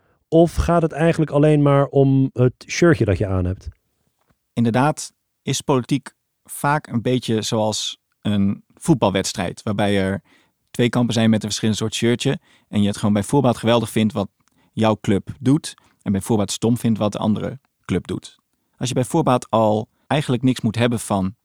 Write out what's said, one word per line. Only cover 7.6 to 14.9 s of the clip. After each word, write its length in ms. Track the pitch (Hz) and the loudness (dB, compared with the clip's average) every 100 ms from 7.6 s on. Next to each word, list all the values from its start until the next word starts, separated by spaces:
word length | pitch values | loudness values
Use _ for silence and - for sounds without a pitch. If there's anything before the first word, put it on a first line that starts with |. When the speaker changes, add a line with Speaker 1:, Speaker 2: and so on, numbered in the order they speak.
| 107 104 - - _ _ | -2 -2 -6 -10 _ _
Speaker 2:
een 420 | - 104 98 - _ | -4 0 0 -2 _
voetbalwedstrijd, 880 | _ - 147 104 95 92 - 87 - | _ -2 2 2 0 -4 -4 -8 -8
waarbij 340 | - 104 104 101 | -8 -4 0 0
er 200 | 95 98 - _ _ _ _ | -2 -4 -8 _ _ _ _
twee 180 | - 123 | -2 0
kampen 240 | 123 120 | 0 0
zijn 160 | 113 113 | 2 2
met 100 | 110 | 2
een 80 | 107 | -2
verschillend 300 | - 113 104 | -4 -2 -2
soort 160 | 110 | -4
shirtje 460 | - 113 120 135 151 _ _ _ | -2 0 0 -2 -4 _ _ _
en 140 | 104 | -2
je 60 | 101 | 0
het 100 | 104 | 0
gewoon 160 | 104 | 0
bij 100 | 104 | 0
voorbaat 340 | 101 143 131 110 | 0 2 2 2
geweldig 320 | 113 120 113 | 2 2 2
vindt 240 | - 110 | 0 0
wat 160 | 104 98 _ _ _ _ | -2 -6 _ _ _ _
jouw 260 | - 110 | 0 2